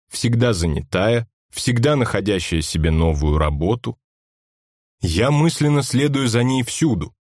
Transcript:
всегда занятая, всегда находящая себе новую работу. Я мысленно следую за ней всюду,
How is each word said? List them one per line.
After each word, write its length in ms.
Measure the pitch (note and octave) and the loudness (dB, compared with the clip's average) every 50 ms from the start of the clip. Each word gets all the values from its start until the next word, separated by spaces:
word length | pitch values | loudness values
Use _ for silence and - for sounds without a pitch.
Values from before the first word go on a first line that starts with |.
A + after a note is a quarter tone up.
| _ _ | _ _
всегда 420 | - - - A#2 A#2 A#2 B2 A#2+ | -8 -4 -2 0 0 2 2 0
занятая, 760 | G#2+ E2+ F2 E2 D2 D#2 D2+ - - F2+ G2 A2+ A#2+ A#2 A2+ - _ _ _ _ | 0 0 -2 -2 -2 -4 -4 -4 -2 0 0 2 0 0 -2 -6 _ _ _ _
всегда 460 | - - - C3 A#2+ A#2+ A#2 D3 D3+ | -12 -6 -4 -2 0 2 2 2 2
находящая 640 | C#3 A#2 - - G2+ F#2+ G#2 G2+ F2+ - - E2+ D#2+ | 2 0 0 -2 -2 0 0 0 0 0 -2 -2 -2
себе 300 | D#2 - - E2 D#2 E2 | -2 -2 -2 0 0 2
новую 480 | D#2 D#2+ E2 E2 D2+ C#2+ D2+ D2+ D2 D2+ | 2 2 2 2 2 0 0 2 2 2
работу. 600 | D2+ D2+ D2 C#2+ E2+ F#2+ A2+ A#2+ - A#2 A#2+ - _ _ _ _ _ _ _ _ _ _ _ _ _ _ _ _ _ _ _ _ | 2 0 0 -2 -2 -2 -2 -2 -4 -8 -12 -12 _ _ _ _ _ _ _ _ _ _ _ _ _ _ _ _ _ _ _ _
Я 300 | - E2+ E2 F2+ A#2 C#3 | -4 -2 0 0 2 2
мысленно 520 | D3 D3 D#3 E3+ - - D3 D3 D3 C#3+ | 2 2 2 2 2 0 0 2 2 0
следую 460 | C3 - - B2 C#3+ D3+ C3+ C3+ C3+ A#2+ | 0 0 0 0 0 2 0 0 0 0
за 140 | G#2+ A#2+ | 2 2
ней 200 | A#2+ B2+ C3 C3 | 2 2 0 -2
всюду, 520 | A#2+ - - - E3 D3+ A2+ E2+ D2 - - _ | -2 -4 -4 -2 0 0 0 -2 -4 -8 -12 _